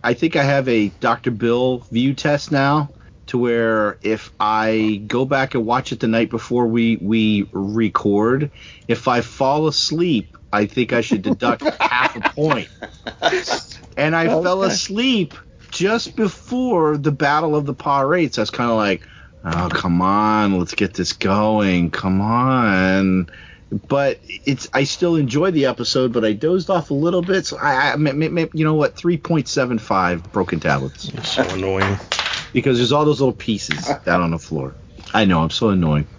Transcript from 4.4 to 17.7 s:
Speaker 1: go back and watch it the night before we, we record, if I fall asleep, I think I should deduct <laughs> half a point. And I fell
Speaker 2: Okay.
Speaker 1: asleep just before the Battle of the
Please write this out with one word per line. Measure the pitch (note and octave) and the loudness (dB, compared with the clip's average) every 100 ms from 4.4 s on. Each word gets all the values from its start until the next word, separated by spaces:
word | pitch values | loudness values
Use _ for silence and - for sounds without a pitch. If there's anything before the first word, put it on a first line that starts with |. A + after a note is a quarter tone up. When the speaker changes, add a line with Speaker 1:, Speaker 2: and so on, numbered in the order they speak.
| G#2+ A2 A2 A2 G#2+ G#2 G#2 | 0 2 2 2 0 -2 -2
Speaker 1:
go | A#2+ C3+ | -2 0
back | C3+ C3 | 0 0
and | C3 A2 | -2 0
watch | B2 - | -2 -2
it | A#2 | -4
the | A#2 | 0
night | A2+ A2+ | 0 0
before | A#2 - A#2+ A#2 | -4 -2 0 2
we, | A#2 A2+ A2 | 2 2 0
we | F#2+ A2+ G#2+ G#2 G2 | 0 2 2 2 -2
record, | F#2+ G2 A2 G#2+ - G#2 G2+ A2 C3+ D3 - - - - | -4 -4 0 0 0 0 2 2 0 -2 -8 -20 -18 -4
if | A#2 - | -2 0
I | A#2+ | 0
fall | - - C3+ D3 D#3 | -2 -2 0 2 0
asleep, | - - D#3 F3 A#2+ - - - | 0 -2 0 0 0 -2 -18 -4
I | G#2 G#2 | -2 0
think | - A#2+ | -2 0
I | A#2+ | 0
should | - G#2+ | 0 -2
deduct | - B2 A#2+ A#2 | -2 -2 0 0
<laughs> | D4 - | -2 -2
half | - B2 - A#2 | 0 2 0 -2
a | - | -4
point. | - D#3 B2+ - - A2+ - - - - F#4 - - - - - - | 0 0 0 -4 -16 -20 -14 -16 -4 -2 -2 -4 -8 -8 -20 -12 -2
And | D3 E3 | 0 0
I | E3 | 0
fell | D#3+ F3+ F#3+ | 0 0 0
Speaker 2:
Okay. | F#3+ | 0
Speaker 1:
asleep | - - G3+ C4 A#3 E3+ - - - - | -2 -4 -2 0 0 -2 -8 -20 -20 -14
just | - F#3 A3+ - - | -4 0 0 -4 -2
before | G#3+ - - B3 B3+ F#3 D#3 D3 | -2 -4 -6 -4 0 2 2 2
the | C#3+ | -2
Battle | C#3 C#3+ D3 D#3+ D3+ | 0 2 2 2 -2
of | |
the | C#3+ | -2